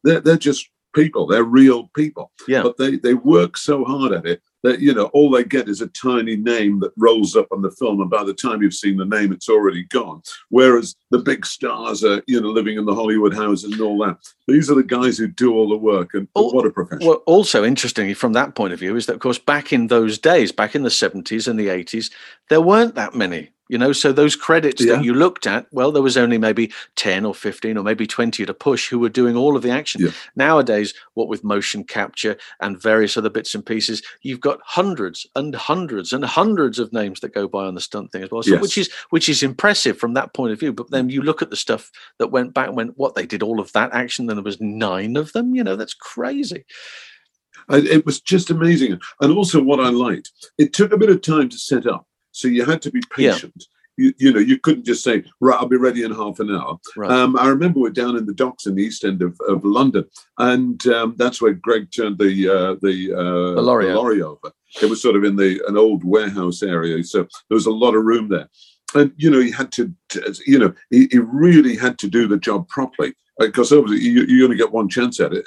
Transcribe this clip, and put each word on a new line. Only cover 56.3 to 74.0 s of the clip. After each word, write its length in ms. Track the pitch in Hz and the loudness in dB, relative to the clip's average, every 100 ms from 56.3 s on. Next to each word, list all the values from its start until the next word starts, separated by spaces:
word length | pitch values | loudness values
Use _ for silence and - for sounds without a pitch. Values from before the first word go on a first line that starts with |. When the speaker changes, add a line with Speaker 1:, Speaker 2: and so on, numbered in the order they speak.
| 92 | -6
Speaker 1:
an 100 | 104 | -6
hour." 280 | 95 64 85 - 110 | -6 -6 -12 -14 -8
Speaker 2:
Right. 140 | 101 | -2
Speaker 1:
Um, 260 | 127 127 127 | 0 2 2
I 120 | 135 | 2
remember 300 | 139 175 139 | 2 0 0
we're 120 | 113 | -2
down 260 | 123 120 117 | -2 -4 -4
in 80 | |
the 80 | 104 | -4
docks 320 | 95 127 - | -4 -4 -4
in 100 | 104 | -6
the 80 | 95 | -4
East 220 | 110 - | -4 -4
End 160 | 104 95 | -4 -2
of, 180 | 87 - 98 | -4 -4 -4
of 160 | 92 101 | -2 0
London, 400 | 113 135 98 - - _ - | 2 2 0 -4 -14 _ -4
and, 400 | 123 123 123 - 123 | 0 0 -2 -2 0
um, 280 | 117 117 117 | 0 0 -2
that's 240 | 123 - | -4 0
where 100 | 110 | 0
Greg 400 | 90 117 113 95 | 0 -2 -2 -2
turned 240 | - 107 98 | -6 -4 0
the, 320 | 98 95 95 | 0 2 0
uh, 240 | 95 92 | 0 0
uh, 40 | 92 | -2
Speaker 2:
The 800 | 98 92 95 90 90 87 90 90 | -2 -2 -4 -4 -2 -2 -2 0
lorry 240 | 120 120 | 2 2
Speaker 1:
the 60 | 95 | 2
Speaker 2:
over. 100 | 92 | 0
Speaker 1:
lorry 220 | 120 104 | 0 -2
over. 280 | 78 - - - _ - | -4 -10 -20 -20 _ -2
It 80 | 107 | -2
was 140 | 110 | 0
sort 140 | - 101 | 2 2
of 80 | |
in 120 | 101 98 | 2 2
the, 240 | 95 95 104 | 0 0 -2
an 80 | 104 | 4
old 280 | 110 98 | 4 2
warehouse 580 | 90 107 104 101 90 87 | 0 0 0 -4 -4 -4
area, 420 | 98 85 82 82 | -4 -2 -2 -4
so 240 | 87 101 87 - - | -2 -4 -4 -10 -2
there 40 | |
was 120 | 110 101 | 0 0
a 40 | 110 | 2
lot 100 | 120 | 2
of 80 | 110 | 4
room 280 | 110 117 107 | 2 2 0
there. 180 | 85 71 _ _ _ - | -4 -6 _ _ _ -2
And, 180 | 147 143 147 | 2 2 2
you 120 | 156 | 4
know, 100 | 131 | 4
he 100 | 120 | 2
had 200 | 117 135 | -2 -6
to, 200 | - 190 - - | -4 -6 -8 -14
to, 240 | - 147 147 139 | -10 -8 -4 4
you 120 | 135 | 4
know, 140 | 98 - _ | 4 0 _
he, 200 | 123 131 | 6 6
he 60 | 123 | 4
really 580 | 117 135 175 160 127 110 | 2 4 8 8 6 2
had 220 | 123 - | -2 -2
to 100 | 98 | -2
do 180 | 117 107 | 0 2
the 120 | 101 | 0
job 280 | 117 101 87 | -2 -4 -4
properly, 440 | 139 131 - 76 - _ - | -6 -6 -4 -6 -8 _ -2
because 340 | 110 127 120 | 0 0 4
obviously 360 | 147 110 104 | 6 6 0